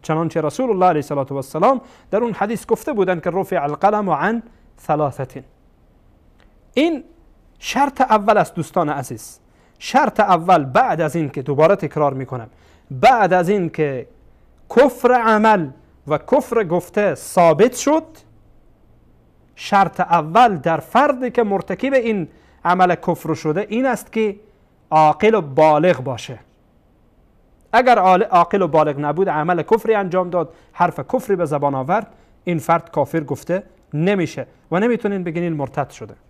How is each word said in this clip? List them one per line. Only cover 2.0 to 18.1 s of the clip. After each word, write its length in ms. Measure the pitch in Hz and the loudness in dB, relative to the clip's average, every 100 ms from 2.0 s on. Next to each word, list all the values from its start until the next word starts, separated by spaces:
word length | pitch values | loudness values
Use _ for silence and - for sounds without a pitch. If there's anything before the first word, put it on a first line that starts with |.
| _ | _
در 80 | 202 | -4
اون 140 | 233 | -4
حدیث 320 | 185 202 226 - | -4 -4 -4 -4
گفته 280 | 226 - | -4 -2
بودند 300 | 233 185 175 | -2 -2 -2
که: 60 | 175 | -4
«رفع 340 | 175 190 185 | -4 -4 -4
القلم 460 | 143 147 196 208 196 | -4 0 0 0 -2
عن 340 | 143 180 226 - _ _ _ | -2 -2 -4 -8 _ _ _
ثلاثة.» 640 | - 151 147 135 131 135 - _ _ _ _ _ _ _ _ _ _ _ _ | -4 -2 -2 -6 -12 -14 -20 _ _ _ _ _ _ _ _ _ _ _ _
این 300 | - 330 294 - _ _ _ _ _ | -2 0 -2 -10 _ _ _ _ _
شرط 420 | - 254 285 - | -8 -2 -2 0
اول 360 | 254 214 202 208 | 2 2 4 2
است 180 | 165 175 | 2 -4
دوستان 340 | 156 185 151 | -4 -2 -2
عزیز. 500 | 143 131 113 - - _ _ _ _ | -4 -8 -14 -16 -20 _ _ _ _
شرط 400 | - 269 269 - | -2 0 0 0
اول 440 | 196 175 170 175 | 2 2 4 2
بعد 380 | 135 139 254 160 | 2 0 0 0
از 140 | 156 170 | -2 -2
این 140 | 147 | -6
که، 120 | 147 | -6
دوباره 340 | 131 139 160 196 | -6 2 2 2
تکرار 380 | 151 151 143 | -2 -2 -2
می‌کنم، 360 | 131 131 127 110 _ _ _ _ | -2 -10 -10 -12 _ _ _ _
بعد 420 | 131 220 247 185 | 2 4 4 2
از 160 | 180 175 | 2 0
این 200 | 208 170 | -2 -2
که 380 | - 151 131 - _ _ _ _ _ _ | -4 -4 -4 -12 _ _ _ _ _ _
کفر 440 | - 277 - 247 | 2 2 2 2
عمل 560 | 254 220 214 220 214 147 135 _ _ - | 2 4 4 4 2 0 -10 _ _ -6
و 100 | 151 | -6
کفر 460 | - 277 - 233 | 0 0 0 -4
گفته 520 | 185 170 - - 208 135 | -2 -4 -2 -2 -2 -4
ثابت 600 | - - 170 156 233 - | -4 2 4 6 2 2
شد، 280 | - 311 320 | 0 0 -2